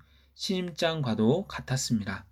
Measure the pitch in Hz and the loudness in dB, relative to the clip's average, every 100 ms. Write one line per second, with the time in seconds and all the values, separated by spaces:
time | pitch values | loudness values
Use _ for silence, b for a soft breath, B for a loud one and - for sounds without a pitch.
0 | b b b - - 185 180 151 165 160 | b b b -10 -2 -2 -2 -2 0 0
1 | 131 110 110 160 196 - - 131 - 113 | 0 4 4 4 0 -10 -4 -2 0 0
2 | 98 92 - | 0 -6 -10